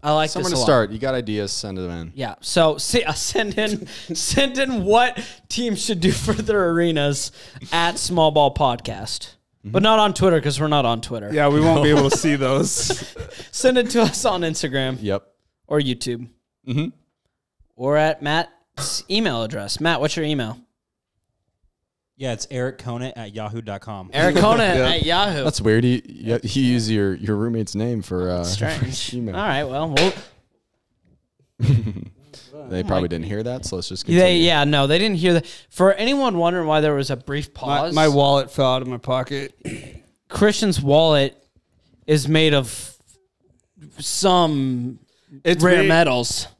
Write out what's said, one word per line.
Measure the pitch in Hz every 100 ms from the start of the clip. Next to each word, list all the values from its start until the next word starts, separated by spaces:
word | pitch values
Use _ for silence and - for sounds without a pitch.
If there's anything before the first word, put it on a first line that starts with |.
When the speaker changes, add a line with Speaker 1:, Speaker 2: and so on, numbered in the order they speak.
Speaker 1:
I | 147
like | 151 156
Speaker 2:
Somewhere | - 143
Speaker 1:
this |
Speaker 2:
to | 147
Speaker 1:
a |
lot. | 120
Speaker 2:
start. | 131 104
You | 107
got | 135
ideas, | 131 107 104 98
send | - 104 92
them | 90
in. | 85 82 135
Speaker 1:
Yeah. | 117 -
So | - 175 160 143
se-, | - 240
uh, | 156
send | 151 - - 208 208
in, | 214 214 190
<laughs> | - -
send | 160 - - 277 262
in | 269 240
what | 185 226 247 247 - - _
teams | - 240 202
should | - 185
do | 185
for | - -
their | 214 214 208 175
arenas | 165 170 156 143 139 - - - - -
at | 165 170 -
Small | - 175 156
Ball | 147 143
Podcast, | - 139 120 - 101 107 - - _ _ _
but | 101 180
Speaker 2:
Mm-hmm. |
Speaker 1:
not | 214 220
on | 208
Twitter | - 185 160
'cause | 143 139
we're | 151
not | 147
on | 123 117
Twitter. | - 117 104
Speaker 3:
Yeah, | 151 143
we | 147
won't | 160 156
be | 147
able | 147 139
to | -
Speaker 2:
<laughs> |
Speaker 3:
see | 165
those. | 143 131 135 196 - - - - - - - -
Speaker 1:
Send | - 254 254
it | 240
to | 233
us | 208 -
on | 247 185
Instagram | 165 165 147 135 131 123
Speaker 2:
Yep. | 104 98 - _ _ _ _
Speaker 1:
or | 147
YouTube | 135 123 127 120 123 _ _ _ 131
Speaker 2:
Mm-hmm. | 127 165 - _ _ _ _ _ _ _ -
Speaker 1:
or | 131 147
at | 156 156
Matt's | 143 160 - _ _ - 139 - -
email | 202 214 117
address. | 113 143 101 -
Matt, | 160 151
what's | 147 -
your |
email? | 151 143 113 120 _ _ _ _ _ _ _ _ _ _ _ _ _ _ _ _
Speaker 4:
Yeah, | 131
it's | 110 -
Eric | 131 131 135
Conant | 117 120 127 -
at | 107
yahoo | 107 107 113
dot | 104 98
com. | - 101 92
Speaker 1:
Eric | 139 175 170
Conant | 208 233 202 170
Speaker 3:
<laughs> |
Yeah. | 127
Speaker 1:
at | 170
Yahoo. | 156 175 202 156
Speaker 2:
That's | 139 -
weird. | 110 110
He, | 123 123 -
he, | - 110 117 104
he | 135 127
used | 123 110
your, | 107 98
your | 92 101 104
roommate's | 117 113 104
name | 101 117 113
for, | 92 90 90
uh, | 90
<laughs> |
Speaker 1:
Strange. | 87 98 151 151 127 131 -
Speaker 2:
email. | 123 113 90
Speaker 1:
All | 208
right, | 139
well, | 143 139 160
we'll | 139 185 - - _ _ _ _ _ _ _ _ _ _ _ _ -
Speaker 2:
<laughs> |
They | 120 117 107 95 - _ _ - - 151 143 90
Speaker 1:
Oh |
Speaker 2:
probably | - 92
Speaker 1:
my | 87
Speaker 2:
didn't | 85 87
hear | 104
that, | 117 127 -
so | 92
let's | -
just | 95 -
Speaker 1:
They, |
Speaker 2:
continue. | 170 185 175 170
Speaker 1:
yeah, | 156
no, | 143 147 139
they | 170
didn't | 214 180
hear | 180
that. | 170 - - -
For | - 185
anyone | 190 226 277 254 175
wondering | 170 180 160
why | 156
there | 151
was | 143 139
a | 127
brief | - 143 -
Speaker 3:
My, | -
Speaker 1:
pause, | 131 143 165
Speaker 3:
my | 156 156
wallet | 143 139 139 131
fell | - 131
out | 131
of | 127
my | 120
pocket. | - 127 127 139 139 - - - - - _ _ _
Speaker 1:
Christian's | - - - 208 165
wallet | 139 147 160 147 139 - _ _ _ _ _ _ -
is | 151 131
made | 160 160
of | 143 113 - - - _ _ _ _ _ _ _ _ - -
some | - - 190 180 165 143 131 123 123 - _ _ _ 139
Speaker 3:
It's | 165 147
Speaker 1:
rare | 175 180
Speaker 3:
made, | 196
Speaker 1:
metals. | 165 160 123 120 - -